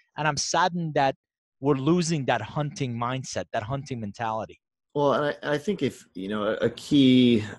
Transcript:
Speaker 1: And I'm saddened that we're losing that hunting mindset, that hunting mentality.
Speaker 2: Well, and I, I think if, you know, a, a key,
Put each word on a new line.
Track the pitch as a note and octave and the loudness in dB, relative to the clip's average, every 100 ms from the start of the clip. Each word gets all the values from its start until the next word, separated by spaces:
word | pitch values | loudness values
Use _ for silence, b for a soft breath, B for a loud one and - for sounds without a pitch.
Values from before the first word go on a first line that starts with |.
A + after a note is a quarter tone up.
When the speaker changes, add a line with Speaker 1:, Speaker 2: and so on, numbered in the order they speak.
| _ - | _ -4
Speaker 1:
And | D3+ | -2
I'm | C#3+ | -2
saddened | - E3 F#3 F3 D#3+ D3 | -2 0 2 0 -2 0
that | C3+ C3+ _ _ _ _ | 0 -2 _ _ _ _
we're | C3+ C3+ | 0 2
losing | C3+ F3+ D#3+ E3 B2+ | 2 2 2 -2 0
that | A#2+ | -2
hunting | A2 D3+ D3 - C3+ A#2 | -2 -4 -6 -4 -6 -4
mindset, | A#2+ C3 B2+ G#2 F2+ | -4 -4 -6 -8 -6
that | A#2 | -6
hunting | A2 C#3 C3+ B2 | -4 -6 -8 -10
mentality. | G#2 - A2+ A2 A2 - _ _ _ D3 | -10 -6 -6 -6 -8 -14 _ _ _ 0
Speaker 2:
Well, | C#3+ | 2
and | B2 D3 - | 2 0 -4
I, | C#3+ | -4
I | D3 | -2
think | D3 F#3+ | -2 -2
if, | C3 - - | -2 -4 -12
you | F2+ F#2+ | -10 -6
know, | G#2+ | -2
a, | G#2 G#2+ | -2 0
a | A#2 | -2
key, | - - D3 C3 B2+ B2 A#2 G#2 | -4 2 6 8 8 6 4 0